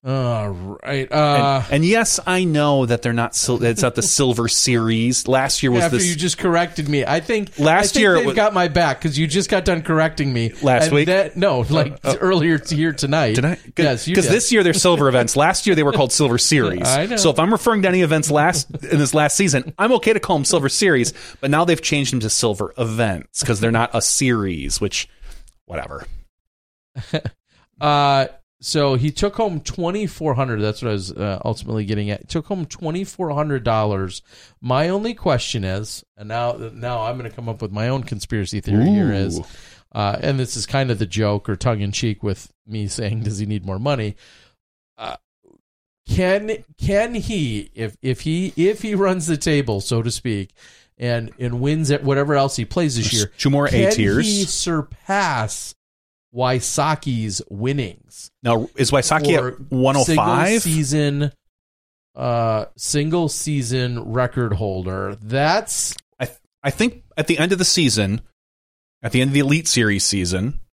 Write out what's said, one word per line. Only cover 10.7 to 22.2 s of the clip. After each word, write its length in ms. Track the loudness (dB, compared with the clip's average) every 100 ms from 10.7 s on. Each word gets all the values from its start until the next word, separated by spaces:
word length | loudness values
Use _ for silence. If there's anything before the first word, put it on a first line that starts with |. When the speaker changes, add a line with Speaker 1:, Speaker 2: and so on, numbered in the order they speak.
| 4 4
Speaker 1:
And 40 | 4
Speaker 2:
week? 100 | 4
Speaker 1:
that, 320 | 2 0 2
no, 220 | 2 2 2
like, 220 | 0 0 -2
Speaker 2:
Uh, 60 | -2
uh, 60 | 0
Speaker 1:
earlier 380 | 2 2 2 0
t-, 180 | 0 -2
here 160 | 0
tonight. 440 | -2 0 2 2 2
Speaker 2:
Tonight? 240 | 0 -2 -8
'Cause, 80 | 0
Speaker 1:
Yes, 240 | 2 2 0
you 60 |
Speaker 2:
'cause 100 | 2 4
Speaker 1:
did. 80 |
Speaker 2:
this 180 | 2 4
year 100 | 4
they're 120 | 4
Silver 340 | 4 4 4 4
events. 280 | 4 2 2
Last 300 | 2 2 2
year 80 |
they 80 | 4
were 100 | 4
called 200 | 2 2
Speaker 1:
<laughs> 0 |
Speaker 2:
Silver 240 | 2 2 2
Series. 460 | 2 4 2 0 0
Speaker 1:
I 200 | 0 0
know. 100 | 2
Speaker 2:
So 140 | 2
if 80 | 4
I'm 120 | 2
referring 300 | 2 2 2
to 80 | 2
any 140 | 4
events 280 | 4 2 2
last, 380 | 2 2 0 -4 -10
in 140 | -2 0
this 160 | 2
last 220 | 2 2 2
season, 340 | 2 0 -2 -2
I'm 140 | 2
okay 200 | 2 2
to 80 | 0
call 160 | 0 0
them 80 |
Silver 240 | 2 2 0
Series, 460 | 2 4 4 2 -4 -18 -8
but 100 | -2
now 140 | 2
they've 160 | 2 2
changed 320 | 0 -2 0
them 80 | -2